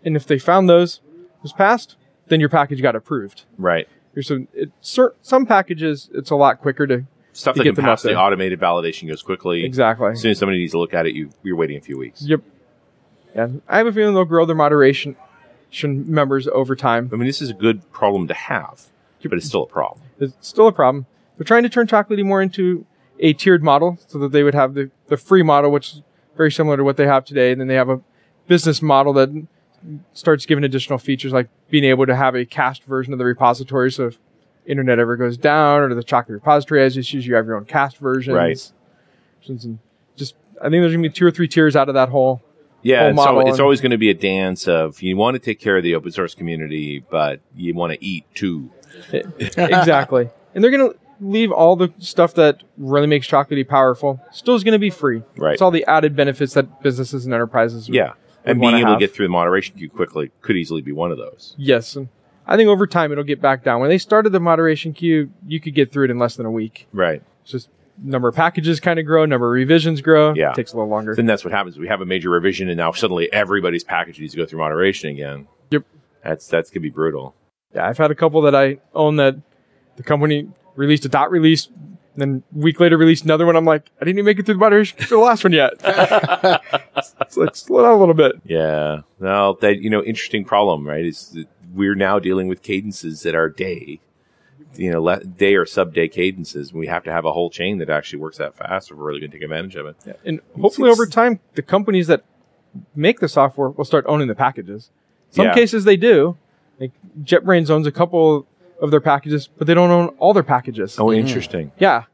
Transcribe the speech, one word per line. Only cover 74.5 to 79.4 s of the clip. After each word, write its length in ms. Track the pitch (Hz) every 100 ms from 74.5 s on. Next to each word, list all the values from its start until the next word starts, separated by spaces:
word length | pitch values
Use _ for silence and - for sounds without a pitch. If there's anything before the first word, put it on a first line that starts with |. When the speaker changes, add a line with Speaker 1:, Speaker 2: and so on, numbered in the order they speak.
| 80
Speaker 2:
moderation 500 | 78 78 95 95 78
again. 380 | 71 71 71 69 _ _
Speaker 1:
Yep. 120 | 147 - 151 _ _
Speaker 2:
That's, 240 | - 80 -
that's 220 | 85 82
gonna 100 | 95
be 80 | 78
brutal. 460 | 76 80 71 65 _ _ _ _ -
Speaker 1:
Yeah, 100 | 90
I've 80 | 123
had 120 | 156
a 60 | 147
couple 260 | 165 156
that 120 | 151 139
I 220 | 135 139 _ -
own 220 | 151 151
that 180 | 139 139